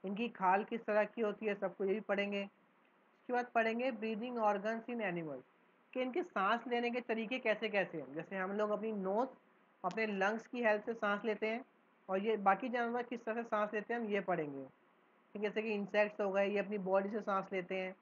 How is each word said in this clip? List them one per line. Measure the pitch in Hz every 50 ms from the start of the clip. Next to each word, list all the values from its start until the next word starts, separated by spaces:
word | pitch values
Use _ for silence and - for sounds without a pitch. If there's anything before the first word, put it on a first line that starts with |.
| -
इनकी | 190 208 196 240 233
खाल | 233 - 190 185 185 202 214
किस | - 233 220 226
तरह | - 208 214 208
की | 208 - -
होती | 226 208 196 - 226
है, | 214 202
सबको | 202 202 185 175 - 202
ये | 190 190
भी | 220
पढ़ेंगे। | 208 - 202 196 202 202 202 202 196
उसके | 202 _ _ _ _ _ _ _ _ _ _ _ _ _ _ _ - 247
बाद | 247 240
पढ़ेंगे | 247 _ 233 220 226 226 233 247 269
breathing | 240 208 220 220 220 202 233 254 247 233
organs | 220 208 208 196 190 220 226 226 226 -
in | 240 233
animals, | 220 190 175 175 165 156 139 127 - _ _ _ _ _ _ _ _ _ -
कि | 254
इनके | 254 254 240 349 349
सांस | - - 214 190 196 226 233 240
लेने | 254 240 240 240 240
के | 233 247
तरीके | 240 - 226 226 226 208 254 262
कैसे | 254 220 208 214 226 214
कैसे | 202 202 180 175 - 160
हैं। | 135 127 139
जैसे | 156 - - 196
हम | 190 185 185
लोग | 196 208 214 208
अपनी | 208 196 208 220
नोज, | 220 202 185 190 196 214 254 262 - - _ _ _ _ _ _ _ _ -
अपने | 185 175 220 220
lungs | 214 208 190 190 202 220 226 226
की | - - 247 240
help | 214 214 208 208
से | - 226
सांस | 226 - 202 202 202 208
लेते | 226 214 208 214
हैं, | 220 226 240 269 _ _ _ _ _ _ _ _ -
और | 190 190
ये | 196 226 220
बाकी | 208 196 196 202 196 262 254
जानवर | 233 247 233 233 233 247 240
किस | 240 247 233 -
तरह | 226 220 233 233
से |
सांस | 233 - 208 208 208 220
लेते | 214 202 - 233
हैं, | 240
हम | 233
ये | 208 208 202
पढ़ेंगे, | 185 190 202 170 156 147 139 135 135
ठीक | 131 _ _ _ _ _ _ _ _ _ _ _ _ _ 202 208
है। | 208
जैसे | 196 220
कि | 220 226 214
insects | 202 202 196 - 208 208 208 208 -
हो | 208 196
गए, | 190 196 196
ये | 196 208 202
अपनी | 190 196 214
body | 208 185 185 190 196 196 202
से | 214 214
सांस | 196 214 196 190 185 185 196
लेते | 190 180 180 190
हैं। | 190 185 185 190 _